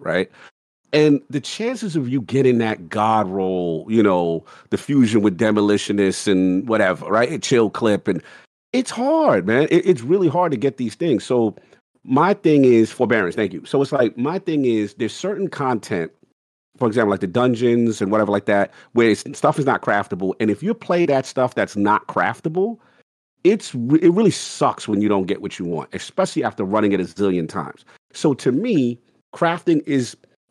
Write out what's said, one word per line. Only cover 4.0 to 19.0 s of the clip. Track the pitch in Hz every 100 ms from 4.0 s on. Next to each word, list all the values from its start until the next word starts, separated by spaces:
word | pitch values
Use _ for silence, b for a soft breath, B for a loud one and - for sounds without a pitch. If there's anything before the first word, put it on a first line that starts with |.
know, | 104 90 87 82 - B B
the | 104
fusion | - 143 113 110
with | 101 87
Demolitionist | 110 107 104 104 - 101 98 95 -
and | 95 92 92 117
whatever, | 110 95 82 82
right? | 107 123
A | 143
chill | - 123 107
clip. | - 110 101 -
And | 87 - B B _ _
it's | 254 247
hard, | 226 262 320 285 110 90
man. | 120 156
It, | 170 185
it's | 147
really | 117 196 175
hard | 165 180
to | 127
get | 135 -
these | 117 -
things. | 170 107
So | - 127 113 - b b _ _
my | - 131 175
thing | 202 165 147 127
is | 117 113
forbearance. | - 117 117 90 98
Thank | 101
you. | 87 -
So | 143
it's | 135
like, | 139 113 -
my | 135 185
thing | 180 151 127
is | 110 104 -
there's | 110 -
certain | 185 202 190
content, | - 131 117 - 92 80 _ _ _ _ _ _ -
for | 120
example, | 117 104
like | 98
the | 98
dungeons | 117 127 113 120 120 117 107
and | 98
whatever | 110 104
like | 101 -
that, | 101 98 b b
where | 117